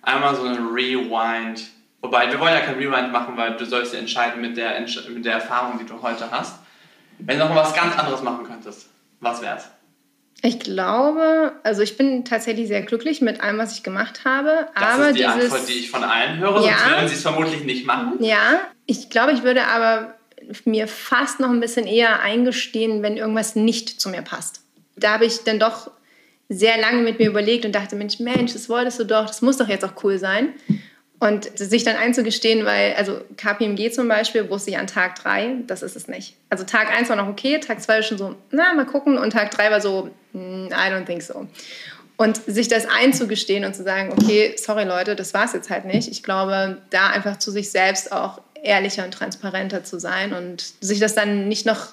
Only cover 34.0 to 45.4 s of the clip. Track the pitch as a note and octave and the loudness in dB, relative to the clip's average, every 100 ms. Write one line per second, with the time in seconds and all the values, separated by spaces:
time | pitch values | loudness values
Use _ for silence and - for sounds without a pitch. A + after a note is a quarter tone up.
34 | A#3+ G#3+ A3+ A#3 G3 G3 G3+ F#3+ G3 - | 2 2 2 0 0 -4 -4 -4 -4 0
35 | F3+ - - G3 A3+ B3+ A#3+ F#3 F#3 - | -2 -2 -4 -2 -2 -4 -6 -8 -8 -12
36 | - F#3 G3 _ _ F#3+ F#3+ A3+ G#3+ A3 | -12 -12 -14 _ _ -6 0 2 2 2
37 | A#3+ G#3+ G3+ G3+ C4+ D4+ D4 G#3+ - A3 | 2 0 -2 -2 0 0 -2 -6 2 2
38 | A3 G3+ G3 - _ C#4 F4+ E4 B3+ C#4+ | 2 -4 -6 -10 _ 2 4 2 0 0
39 | C#4 C4 G#3+ A3 G#3 - G#3+ G#3+ G3+ F#3+ | 2 2 2 0 0 2 4 4 2 -2
40 | F#3 - _ F#3+ F#3 F#3 F#3 F3+ F#3+ F#3+ | -4 -12 _ -14 -10 -10 -6 -2 0 -2
41 | F3+ F3 - - - - - - - - | -4 -8 -8 -12 -12 -16 -18 -18 -18 -20
42 | - _ A3 A3 - G#3 A3+ A3+ A3 G#3+ | -20 _ 2 2 -2 0 2 2 2 4
43 | B3+ C4 A#3 G#3+ - G3 G3 G3 F#3+ F#3+ | 6 4 0 -2 0 0 -2 -4 -4 -2
44 | F#3+ G3 G#3+ G#3 G#3+ - - G#3+ G3 F3+ | 0 4 6 6 4 0 -2 -2 0 0
45 | F#3+ G3+ F#3 G3 | 0 -2 -2 0